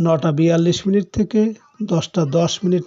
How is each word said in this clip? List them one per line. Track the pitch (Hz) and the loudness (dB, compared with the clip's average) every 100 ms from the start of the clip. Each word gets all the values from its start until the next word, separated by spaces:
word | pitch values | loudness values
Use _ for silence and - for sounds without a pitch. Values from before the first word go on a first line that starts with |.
নটা | 165 160 165 | 0 2 0
বিয়াল্লিশ | 147 165 165 170 170 196 | 2 2 2 2 0 0
মিনিট | 202 180 | -2 -2
থেকে | - 214 214 220 214 _ - | -4 -2 0 0 -2 _ -12
দশটা | 214 165 - 185 | -4 -4 -4 -4
দশ | 151 165 170 - | -2 0 0 -2
মিনিট | 180 180 | -2 -2